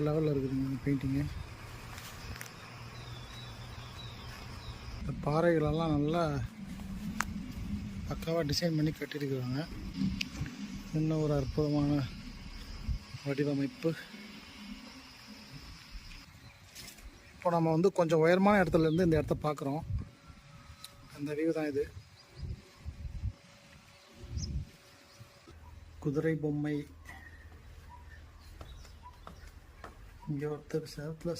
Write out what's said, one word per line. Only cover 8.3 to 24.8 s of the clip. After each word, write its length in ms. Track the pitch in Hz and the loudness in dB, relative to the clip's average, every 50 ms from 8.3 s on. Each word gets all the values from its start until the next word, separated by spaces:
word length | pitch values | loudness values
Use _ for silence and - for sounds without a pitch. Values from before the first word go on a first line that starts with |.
| 165 170 160 143 143 | 0 0 2 2 2
டிசைன் 260 | - 175 170 160 151 | 2 2 2 4 4
பண்ணி 160 | 151 160 151 | 2 2 0
கட்டியிருக்கிறாங்க. 680 | - 147 - - 147 143 135 135 127 123 123 131 139 165 175 - - - - - 175 190 190 - - - - - - - - - - 202 202 - - - - - 156 | -2 -6 -8 -4 -4 -2 0 0 0 0 0 0 -2 -2 -4 -6 -8 -8 -6 -2 0 0 0 0 0 -4 -6 -6 -6 -6 -6 -6 -6 -8 -8 -8 -8 -6 -2 0 2
இன்னும் 220 | 156 156 160 156 156 | 2 2 2 2 2
ஒரு 80 | 147 147 143 | 4 4 2
அற்புதமான 500 | 131 120 - 156 151 147 147 147 147 143 147 143 131 - - - - - - - - - - - - - - - - - - - - - - - - | 2 2 2 2 2 4 4 4 4 4 4 2 2 0 -4 -8 -10 -10 -10 -10 -12 -12 -12 -10 -10 -10 -10 -6 -4 -2 -2 -2 -4 -8 -12 -6 -4
வடிவமைப்பு. 680 | 143 139 139 147 143 143 139 139 131 - - - 165 160 - - - - - - - - - - - - - 208 196 202 - - - - - - - - - - - 208 214 214 - - - - - - - - - - - - - - - - - - - - - - - - - - - - - - - - - - - - - - | -2 0 2 2 2 2 2 0 -2 -2 -2 0 0 0 0 -4 -12 -14 -14 -14 -14 -14 -16 -16 -16 -16 -14 -12 -12 -12 -12 -12 -14 -16 -16 -18 -18 -18 -18 -18 -18 -18 -18 -16 -16 -14 -14 -14 -14 -14 -16 -14 -14 -12 -12 -12 -12 -14 -14 -16 -18 -20 -20 -20 -20 -20 -20 -20 -20 -18 -16 -16 -16 -16 -16 -16 -16 -16 -18 -18 -20 -14
இப்போ 160 | - - 180 170 | -2 2 4 6
நம்ம 180 | 165 165 165 160 | 6 8 8 8
வந்து 140 | 160 180 196 - - | 8 6 6 6 6
கொஞ்சம் 240 | 175 160 170 160 156 | 6 6 8 8 10
உயரமான 360 | 165 180 220 196 202 208 202 180 | 10 10 10 10 10 10 10 8
இடத்துல 240 | 160 - 170 160 | 8 8 6 8
இருந்து 200 | 160 156 170 190 | 6 6 6 6
இந்த 120 | 170 156 151 | 8 6 6
இடத்த 180 | 139 - 165 - - | 6 4 2 0 2
பார்க்குறோம். 380 | 151 147 - 151 135 139 160 - - - - - - - - - - - - - - - - - - - - - - - - - - - | 0 0 0 0 -2 -2 -2 -2 -2 -2 -2 -2 -4 -8 -16 -20 -20 -20 -20 -20 -20 -20 -18 -18 -18 -16 -16 -16 -16 -16 -18 -20 -16 -10
அந்த 180 | 147 147 147 147 147 | -6 -4 -2 0 2
வியூ 140 | 160 165 160 160 | 2 2 4 2
தான் 100 | 156 151 139 | 2 2 2
இது. 120 | 139 - - - - - - - - - - - - - - - - - - - - - - - - - - - - - - - - - - - - - - - - - - - - - - - - - - - - - - - - - - - - | 0 -2 -2 -4 -10 -16 -16 -20 -20 -20 -18 -12 -8 -6 -6 -6 -8 -10 -16 -20 -14 -12 -10 -10 -8 -8 -8 -6 -4 -4 -4 -4 -6 -10 -20 -20 -20 -20 -20 -20 -20 -20 -20 -20 -20 -20 -20 -18 -16 -12 -6 -4 -4 -2 -2 -2 -4 -4 -6 -10 -18